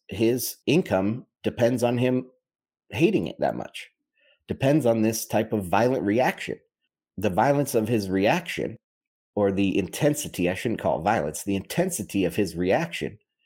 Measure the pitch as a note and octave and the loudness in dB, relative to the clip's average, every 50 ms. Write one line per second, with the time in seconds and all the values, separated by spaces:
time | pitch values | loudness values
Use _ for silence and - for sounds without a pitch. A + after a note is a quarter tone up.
0 | _ - - F2+ A2+ A2 B2 B2+ - - - - _ - C#3 E3+ - - G#2 F#2+ | _ -10 -4 0 0 0 0 0 -4 -6 -10 -6 _ 0 2 2 2 2 0 0
1 | F#2+ G2+ A#2 C3+ - _ _ _ - A2+ - - A#2+ A#2 B2+ A#2 A#2 A#2+ B2 A#2+ | 2 0 -2 -4 -8 _ _ _ -6 -6 -2 0 2 2 2 2 0 0 2 2
2 | B2 B2+ B2+ B2+ B2+ - - _ _ _ _ _ _ _ _ _ _ - - G#2+ | 2 2 2 0 -2 -6 -12 _ _ _ _ _ _ _ _ _ _ -10 -2 2
3 | D#3+ G#3+ G#3 C3+ F2 D2+ - - C2+ C2+ A1 A#1+ - - - - - - _ _ | 2 4 4 2 -2 -4 -4 -2 -2 -2 -2 -2 -6 -10 -12 -16 -18 -18 _ _
4 | _ _ _ _ _ _ _ _ _ - G2 - C3+ C3+ D3 D#3 B2+ A#2 A#2 A2+ | _ _ _ _ _ _ _ _ _ -10 -4 0 2 2 4 4 4 4 4 4
5 | G#2+ A2+ A2 - - - - G#2+ A2+ A2 A#2+ G#2+ G2 E2+ F2+ G2+ A2+ B2+ B2+ F2 | 4 2 0 -2 -4 -2 0 0 0 0 -2 -2 0 2 2 2 4 2 2 0
6 | D#2+ G2+ G#2 A#2 B2+ E3 - - - - - - _ _ _ _ _ _ _ _ | 0 0 2 2 2 0 0 -4 -6 -10 -10 -12 _ _ _ _ _ _ _ _
7 | _ _ _ - F#2+ G#2 F2+ F#2 A2+ C#3 C#3+ C#3+ C#3+ - - A#2 A2 G#2+ B2 A2 | _ _ _ -4 -4 0 2 2 4 4 4 2 0 0 0 0 0 2 0 0
8 | G2 F#2 F#2 F#2+ F#2+ G#2+ C#3+ F3+ E3+ - - - - - A2+ - _ _ _ _ | 0 0 0 2 4 4 2 2 -2 -4 -6 -6 -6 -6 -8 -10 _ _ _ _
9 | _ _ _ _ _ _ _ G#2 G2+ G2 G2 F#2 G2 G2 - F#2 F#2+ F2 - - | _ _ _ _ _ _ _ 0 0 2 2 2 2 2 2 0 -2 -2 -2 0
10 | - D3 D3 - - F2 - - F2 F2 F#2 - - A#2+ G#2+ E2+ - F2 C#2+ C#2 | 0 0 0 0 -4 -6 -4 -2 -2 0 -2 -2 -2 -4 -4 -2 -2 -2 -2 0
11 | D#2+ G2 A2+ G#2+ D2 D2+ D2+ - - G2+ G2 G2 F#2 - - - F3 F#3+ F3 - | 0 0 0 0 0 -4 -6 -8 -6 -4 -4 -4 -4 -4 -4 -2 -2 -2 -4 -6
12 | G#2 - - G2+ F#2 E2+ - - G#2 E2+ D#2+ E2+ F2+ F2+ G2+ C#3 E3 E3+ - - | -6 -4 -2 -2 0 0 0 -2 -2 -2 -2 -2 0 0 0 0 0 -4 -6 -8
13 | - C2 - - _ _ _ _ _ | -8 -8 -8 -12 _ _ _ _ _